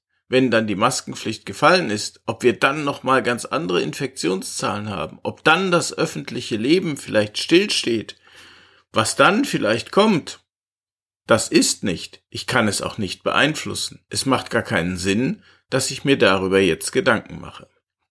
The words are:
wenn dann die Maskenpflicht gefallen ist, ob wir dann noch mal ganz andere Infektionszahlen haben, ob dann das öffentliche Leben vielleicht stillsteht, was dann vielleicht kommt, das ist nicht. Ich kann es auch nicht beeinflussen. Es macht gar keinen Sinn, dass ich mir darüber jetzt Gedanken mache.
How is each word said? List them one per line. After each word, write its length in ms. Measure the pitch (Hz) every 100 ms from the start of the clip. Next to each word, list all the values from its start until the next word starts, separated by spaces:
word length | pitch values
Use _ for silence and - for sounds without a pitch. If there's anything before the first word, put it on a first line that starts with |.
| _ _ _
wenn 220 | 127 131
dann 160 | 113 110
die 100 | 95
Maskenpflicht 680 | 117 - - - 113 110 -
gefallen 460 | 101 147 185 139
ist, 300 | 107 - - -
ob 160 | 113
wir 160 | 123 107
dann 260 | 139 151
noch 200 | 143 135
mal 180 | 127 131
ganz 240 | 117 120 -
andere 360 | 131 175 180
Infektionszahlen 1080 | 151 147 139 - 160 190 - - 123 104 107
haben, 300 | 98 78 -
ob 220 | - -
dann 260 | 156 165 190
das 260 | 175 131 -
öffentliche 640 | 156 156 139 123 120 107
Leben 400 | 123 180 170 135
vielleicht 400 | - 104 107 -
stillsteht, 800 | - 170 202 - - 113 104 - _ - - - _ _ _
was 240 | 107 110 -
dann 300 | 147 208 285
vielleicht 460 | 165 104 113 -
kommt, 480 | - 220 170 - - _ _ _ _ _ _ _ _ -
das 220 | 113 -
ist 360 | - - -
nicht. 380 | 104 82 - - _
Ich 180 | - -
kann 200 | 127 110
es 140 | -
auch 160 | - -
nicht 260 | 95 -
beeinflussen. 800 | - - 139 151 - 101 - - _
Es 160 | 104 135
macht 240 | 123 -
gar 120 | 117
keinen 360 | - 98 85 92
Sinn, 440 | 92 101 135 214 _ _ _
dass 200 | 131 -
ich 140 | 135
mir 140 | 147 131
darüber 420 | 101 95 92 95
jetzt 320 | 98 80 -
Gedanken 480 | 135 117 107 - 82
mache. 300 | 71 - - _ _ _ _